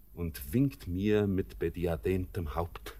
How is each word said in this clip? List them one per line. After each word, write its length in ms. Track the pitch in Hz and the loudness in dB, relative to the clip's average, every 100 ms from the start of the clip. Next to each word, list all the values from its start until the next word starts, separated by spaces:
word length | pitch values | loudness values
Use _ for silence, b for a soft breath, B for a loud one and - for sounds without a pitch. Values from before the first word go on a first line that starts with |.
| - | -14
und 380 | - 85 - - | -6 -6 -6 0
winkt 340 | 113 139 - - | 2 2 0 -4
mir 400 | 90 104 107 104 | 0 4 4 4
mit 320 | 92 98 - | 2 0 -2
bediademtem 960 | 85 85 85 82 92 92 92 - 80 | -4 0 0 0 2 0 0 -4 -2
Haupt. 420 | 82 85 - - - | -2 -2 -6 -14 -14